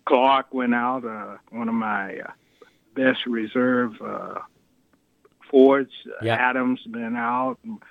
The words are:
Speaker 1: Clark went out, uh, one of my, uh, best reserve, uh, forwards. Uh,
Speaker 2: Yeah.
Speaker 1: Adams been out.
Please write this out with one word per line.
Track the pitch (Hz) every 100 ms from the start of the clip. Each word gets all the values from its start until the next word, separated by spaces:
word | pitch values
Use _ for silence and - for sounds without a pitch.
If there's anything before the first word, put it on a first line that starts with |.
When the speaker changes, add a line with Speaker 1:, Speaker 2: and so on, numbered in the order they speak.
Speaker 1:
Clark | - 131 131 135 -
went | 131 123
out, | 120 120 131
uh, | 120 107 101 98 _
one | 117 113
of |
my, | 113 110 104 98 -
uh, | - - _ _ - _ _
best | - 131 123 123
reserve, | 117 110 131 123 123 120 107
uh, | 107 98 95 - - _ _ _ _ _ _ _ _ _ -
forwards. | 139 135 139 131 - -
Uh, | 101
Speaker 2:
Yeah. | 113 113
Speaker 1:
Adams | 127 127 127 127 117
been | 117 113 120
out. | 117 127 131 120 113 104 -